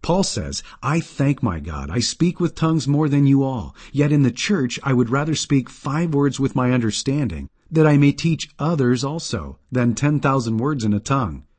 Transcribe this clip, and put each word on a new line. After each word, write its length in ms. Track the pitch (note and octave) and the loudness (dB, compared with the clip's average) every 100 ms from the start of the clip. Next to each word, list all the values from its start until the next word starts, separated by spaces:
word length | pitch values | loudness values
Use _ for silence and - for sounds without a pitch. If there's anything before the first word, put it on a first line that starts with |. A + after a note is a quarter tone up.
Paul 200 | - F3+ | 0 0
says, 400 | F#3+ - D2+ C#2+ - - | 0 -2 -6 -8 -12 -10
"I 160 | B2+ D#3+ | -2 -2
thank 420 | D#3+ - C#3 C#3+ | -4 -2 0 0
my 200 | B2 E2 | -2 -4
God, 280 | D2+ D2+ C#2 | -8 -8 -6
I 100 | F#2 | -4
speak 420 | A#2 - E3+ F3 | -4 0 -2 0
with 140 | E3+ - | -4 0
tongues 340 | D#3+ D#3+ C3+ | 0 0 0
more 180 | C#3+ D#3 | 0 2
than 180 | C#3+ C#3 | 4 4
you 160 | C3+ | 4
all. 320 | C3+ C3 D2 - - | 2 -2 -8 -14 -10
Yet 180 | C3 D3 | 0 2
in 120 | D3+ | 4
the 80 | C3 | 2
church 460 | A#2 - G3+ B2+ - | 0 -2 0 0 -4
I 80 | - | -2
would 180 | C3 A2 | 0 2
rather 240 | C3 D3+ | 0 -2
speak 360 | D3+ - C#3+ B2 | -4 0 0 0
five 440 | - - C#3+ E3+ | -10 -6 -2 -2
words 280 | C#3+ C#3+ C#3 | 0 0 0
with 160 | C3+ - | -2 0
my 160 | B2 | 0
understanding, 760 | B2+ A2+ - - C#3 C3 D#2+ C#2 _ _ | 2 0 -2 -4 -2 -4 -6 -12 _ _
that 160 | D#3+ D#3 | 2 6
I 80 | D3 | 6
may 160 | C#3+ | 6
teach 380 | C#3+ E3 D#3 - _ | 4 0 -2 -6 _
others 460 | C#3+ E3 B2 B2 C3+ | -2 0 2 2 -2
also, 540 | D#3+ - A2 D2 C2+ _ | -6 -6 -8 -8 -16 _
than 240 | B2 A#2+ G#2+ | 0 0 2
ten 240 | D3 D3 | 2 2
thousand 380 | C#3 C3+ A2+ A2+ | 2 0 0 -2
words 260 | B2+ D3+ | -2 -2
in 80 | A2 | 0
a 80 | G#2 | -2
tongue." 440 | - C#3 A2+ C#2+ - | 0 -2 -2 -8 -16